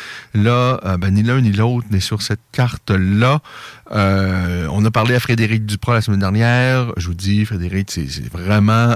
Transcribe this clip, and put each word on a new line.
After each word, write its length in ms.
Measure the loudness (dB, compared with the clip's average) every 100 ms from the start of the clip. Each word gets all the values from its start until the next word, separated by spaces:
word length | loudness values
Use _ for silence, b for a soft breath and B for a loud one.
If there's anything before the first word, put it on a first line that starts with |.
| B B B 0
là, 440 | 2 2 2 0 -2
euh, 120 | -2
ben, 140 | 2
ni 120 | 2
l'un 180 | 2 2
ni 100 | 2
l'autre 360 | 2 2 0 -2
n'est 100 | -2
sur 220 | -2 -6
cette 200 | -4 -6 _
carte-là. 880 | -2 -2 -4 -2 0 2 2 2 2 B B B B -6
Euh, 760 | 0 2 2 0 -2 -2 -2 -2
on 160 | 0 0
a 60 |
parlé 240 | 2 2 0
à 40 |
Frédéric 460 | 0 0 0 -2 -2
Duprat 300 | -4 0 0
la 60 |
semaine 180 | 0 0
dernière. 760 | 0 2 2 2 2 0 -2 -4
Je 100 | -6
vous 80 | -4
dis, 280 | 0 0
Frédéric, 460 | 0 -4 -4 -4 -4
c'est, 180 | -6 -8
c'est 240 | -8 -10
vraiment 640 | -6 0 2 4 4 2